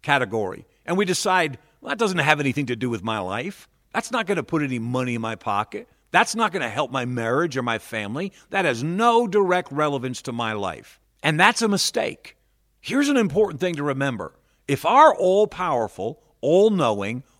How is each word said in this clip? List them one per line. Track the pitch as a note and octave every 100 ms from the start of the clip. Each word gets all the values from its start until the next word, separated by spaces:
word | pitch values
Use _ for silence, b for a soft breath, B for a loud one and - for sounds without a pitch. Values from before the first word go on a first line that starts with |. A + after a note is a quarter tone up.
category, | - C#3+ A2+ A2 F#2+ - - _ -
and | F3+
we | G3+
decide, | F3+ - F#3 D#3+ B2+ b b
"Well, | -
that | G#3+
doesn't | A3 F3+
have | D3 D3+
anything | C#3 C3+ B2+
to | A#2+
do | B2
with | A2+
my | G#2+ A2
life. | F#2 G#2 E3 - - _ _
That's | - -
not | B3 F#3
gonna | F#3
put | A#2+ D#3+
any | C#3+ B2+
money | A2+ B2+ B2+ A#2
in |
my | A2+ A2
pocket. | - G2+ G#2+ - A#3+ _ _
That's | E3+ A3+ A3
not | G#3+
gonna | E3+ A#2+
help | A2 C3+
my | C3 B2
marriage | B2 A2+ C3 E3+ C3
or |
my | B2 A2+
family. | - A2+ G2+ B2+ G3 b _
That | - D#3
has | A#2
no | D3 F#3 A#3 A#3 A#3
direct | G#3 F#3+ F3+ F3+
relevance | C#3 D3+ C#3 B2+ B2+
to | -
my | A#2 A2+
life." | G#2+ F#2+ C#2 - _ _ _
And | D3 D#3
that's | G3 A#3
a | A3+
mistake. | G3 - A#3 - - - - _ _ _ _
Here's | - B3 C#4+
an | C4+
important | G3+ D#3 - D3+
thing | F#3 D#3
to |
remember. | C#3+ C3+ C#3 A2+ F2 - _ _ -
If | C#3 D#3+
our | B3 D#4 -
all-powerful, | F3+ F#3+ G#3+ - F3+ C3 G#2+ - G#2 D3+ _ _
all-knowing, | C3 F3 G#3+ G3 B2 G#2 G2+ B2 -